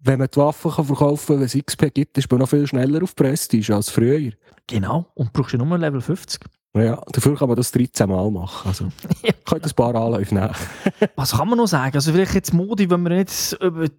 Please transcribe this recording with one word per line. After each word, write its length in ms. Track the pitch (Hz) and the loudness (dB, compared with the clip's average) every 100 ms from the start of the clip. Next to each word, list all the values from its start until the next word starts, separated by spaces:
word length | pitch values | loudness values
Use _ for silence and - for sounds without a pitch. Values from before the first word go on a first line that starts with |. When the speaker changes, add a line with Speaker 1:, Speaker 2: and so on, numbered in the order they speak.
Speaker 1:
wenn 180 | 131 135 | 0 0
man 80 | 135 | 0
die 80 | - | 2
Waffen 340 | 143 151 170 | 2 0 -4
kann 140 | 156 | -2
verkaufen 440 | 143 139 147 147 - | -2 2 2 2 0
kann, 100 | 143 | 0
wenn 80 | 131 | 0
es 100 | 135 | -2
X 220 | - - | -4 -2
P 120 | 151 | 0
gibt, 260 | - 139 - | 0 -2 -4
ist 120 | - | 0
man 120 | 123 | 0
noch 80 | 127 | 2
viel 180 | 147 143 | 2 0
schneller 360 | 131 127 156 | 0 0 0
auf 120 | 185 - | -2 0
Prestige 580 | 135 135 - 113 107 | 0 0 0 -2 0
als 160 | 104 104 | 0 0
früher. 440 | - 113 151 135 107 _ _ - | 0 2 2 -2 -8 _ _ -6
Speaker 2:
Genau, 380 | 113 92 143 170 | -4 -2 -2 -4
und 180 | - 123 | -6 -4
brauchst 220 | - 131 | -2 -2
du 40 | 123 | -2
nur 180 | 135 175 | 0 0
Level 240 | 160 139 | 0 -2
fünfzig. 400 | 120 175 - - - - _ 107 | -4 -6 -6 -14 -14 -20 _ 0
Speaker 1:
Ja, 240 | 113 117 - | 0 0 -4
dafür 240 | - 135 147 | 0 2 2
kann 140 | 135 | 2
man 60 | 120 | 0
das 160 | 120 | 0
dreizehn 380 | 131 123 - 101 | 0 0 0 0
Mal 220 | 95 101 | 2 0
machen. 360 | 101 90 - 98 | -2 -6 -8 -6
Also, 180 | 92 90 - - | -4 -6 -8 -6
Speaker 2:
<laughs> 160 | - | -2
Ja. 100 | 220 - - | -2 -4 -2
Speaker 1:
könnte 240 | 156 156 | -2 -2
ein 60 | - | 0
paar 180 | 117 | 0
Anläufe 400 | 113 117 113 98 | 0 0 0 0
nehmen. 160 | 101 95 - - - | 0 0 -4 -10 -6
<laughs> 320 | - - 214 - | -4 0 0 0
Speaker 2:
Was 220 | 131 113 | -2 0
kann 100 | 180 | 2
man 120 | 233 | 2
noch 80 | 226 | 2
sagen? 260 | 160 131 | 2 2
Also 180 | 143 143 | 0 2
vielleicht 220 | 160 190 | 2 2
jetzt 180 | 190 - | 0 2
Modi, 380 | 165 190 214 190 | 0 0 0 2
wenn 140 | 175 | 2
wir 60 | 175 | 2
nicht 460 | 180 190 - - 180 | 0 0 -4 -6 -2
über, 240 | 185 160 160 | -2 0 -4